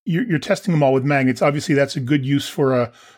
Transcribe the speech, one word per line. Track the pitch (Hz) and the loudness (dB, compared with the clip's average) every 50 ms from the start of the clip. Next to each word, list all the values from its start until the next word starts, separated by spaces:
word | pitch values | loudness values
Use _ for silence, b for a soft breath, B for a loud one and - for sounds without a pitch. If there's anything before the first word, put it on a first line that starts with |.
| - | -6
you're, | - 160 170 254 | -2 -2 -2 0
you're | 240 165 143 | 0 -2 -2
testing | - - 196 - - 196 | 0 -2 -4 -2 0 0
them | 170 156 | 0 2
all | 143 131 135 | 2 2 2
with | 131 127 | 2 0
magnets? | 143 147 139 131 127 123 - | 0 0 2 2 0 0 2
Obviously, | 151 151 143 151 - - 143 | 0 0 0 -2 -2 0 2
that's | 139 143 - - | 2 2 0 -2
a | 147 | -6
good | 127 117 151 147 127 | -2 0 0 0 0
use | 135 139 139 - | 0 -2 -2 -2
for | - - - 143 131 131 | -4 -4 0 0 2 2
a, | 123 120 113 B B B B B | 0 0 -2 B B B B B